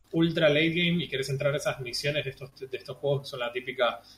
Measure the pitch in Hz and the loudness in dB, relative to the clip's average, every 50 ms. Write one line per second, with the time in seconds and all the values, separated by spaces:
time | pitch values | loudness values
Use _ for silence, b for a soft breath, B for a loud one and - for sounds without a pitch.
0 | _ - - 165 165 170 160 175 165 147 143 151 160 165 160 175 175 175 170 175 | _ -2 2 2 2 4 4 4 4 6 6 6 4 4 2 2 2 2 2 0
1 | 131 120 135 131 131 143 135 139 147 143 143 151 - 151 127 - 127 120 117 - | -2 -2 -4 -4 -4 -4 -4 0 0 0 0 0 0 -2 -2 -2 -6 -6 -6 -4
2 | - 147 151 147 131 135 131 - 135 135 - - - - - - - - 120 - | -2 0 -2 -2 -4 -4 -8 -10 -16 -16 -14 -14 -12 -10 -10 -10 -10 -10 -10 -2
3 | - 139 143 135 - - - 127 120 117 120 127 123 127 123 127 120 113 117 B | 0 0 0 0 -2 -8 -8 -6 -6 -4 -4 -6 -6 -6 -2 0 2 0 0 B
4 | B B B | B B B